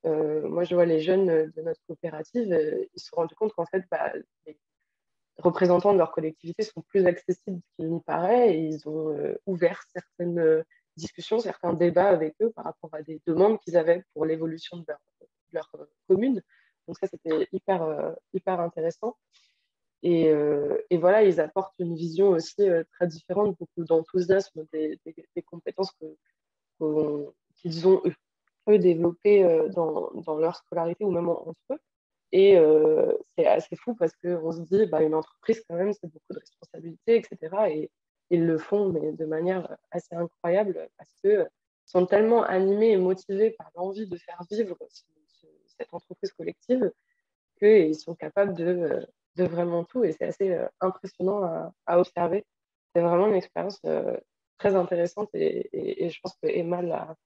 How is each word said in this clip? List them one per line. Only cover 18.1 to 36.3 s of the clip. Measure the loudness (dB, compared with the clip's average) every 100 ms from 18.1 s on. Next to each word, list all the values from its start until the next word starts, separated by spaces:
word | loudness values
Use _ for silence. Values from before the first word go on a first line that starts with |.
| -8 _
hyper | -8 -4 -2
intéressant. | -4 -4 -6 -4 -8 -10 _ _ _ _ _ _ _ _
Et, | 0 2 4
euh, | 2 2 0 -2 -4 0
et | 2
voilà, | 4 6
ils | 6 4
apportent | 0 -2 -6 _
une | -8 -6
vision | -6 2 2
aussi, | 2 -2 0 2
euh, | 2 -2
très | _ -4
différente, | -4 _ -2 -2 -2
beaucoup | -12 -10 0
d'enthousiasme, | 0 0 -4 2 2 0 -12 -10
des, | -6 -6 -6 -16
des, | -20 -12 -12
des |
compétences | -12 -12 -12 -6 -6 _
que, | -20 -20 _ _ _ _ _ _
qu'on, | -2 0 -2 -4 -10 _ _ _
qu'ils | -10 0 4
ont, | 4 2
eux, | -6 _ _ _ _ 4
eux, | 4
développées, | 6 4 0 0 4 6 6
euh, | 4 0
dans, | -2 -4 -4 -8 -10 -8
dans | -2
leur | -2 -4
scolarité | _ -6 -4 -4 -2
ou |
même | -2 -2
en-, | -4 -6
entre | -16 _
eux. | -10 _ _ _ _ _
Et, | 6 8 8
euh, | 8 6 6 2 2 0 -4 0
c'est | 4
assez | 4 0 -10
fou | -8 -2
parce | -2 _
qu'on | -4 -4 -4
se | -6
dit, | -2 2 2
bah, | 2
une | 2 0
entreprise, | -4 _ -4 -4 -4
quand | -4
même, | -4
c'est | -4 -10
beaucoup | -18 _